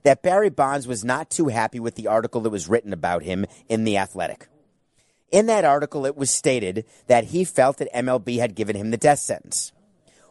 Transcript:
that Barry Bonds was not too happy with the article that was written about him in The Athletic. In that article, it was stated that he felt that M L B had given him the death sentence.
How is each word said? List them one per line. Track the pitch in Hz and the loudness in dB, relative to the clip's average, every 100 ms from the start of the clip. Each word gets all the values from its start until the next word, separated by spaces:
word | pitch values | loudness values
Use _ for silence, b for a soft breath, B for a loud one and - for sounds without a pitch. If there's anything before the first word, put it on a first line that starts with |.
that | 143 139 | 2 4
Barry | 180 185 208 | 4 2 2
Bonds | 139 139 143 123 | 2 0 0 -4
was | 120 113 | -6 -2
not | 131 160 | -4 -4
too | - 156 | -2 0
happy | 117 113 120 | 0 -2 -4
with | 117 - | -8 -6
the | 107 | 0
article | 110 113 120 | 0 0 -4
that | 113 | -4
was | 104 80 | -4 0
written | 117 104 | -2 -2
about | 92 85 87 | -6 -2 -2
him | 78 92 98 b - | -4 -4 -6 b -4
in | 113 110 | -2 0
The | 101 | 0
Athletic. | 95 92 82 - - _ _ _ _ _ _ _ _ | -2 -4 -8 -8 -18 _ _ _ _ _ _ _ _
In | 185 226 | 2 2
that | 214 | 2
article, | 165 143 143 151 135 | 4 2 0 -4 -4
it | 143 | -2
was | 135 | -2
stated | - 151 127 95 95 110 b - | 0 0 0 -2 -6 -10 b 2
that | 120 - | 4 4
he | 170 180 | -2 0
felt | - 131 139 | 2 2 2
that | 139 123 | -4 -4
M | 127 | -2
L | 127 | -2
B | 104 120 | -2 -2
had | 120 98 | -2 -2
given | 104 101 | -4 -4
him | 110 | -4
the | 113 | 2
death | 147 143 | 2 2
sentence. | - 104 - - - - _ _ b b b | 0 -8 -8 -8 -8 -14 _ _ b b b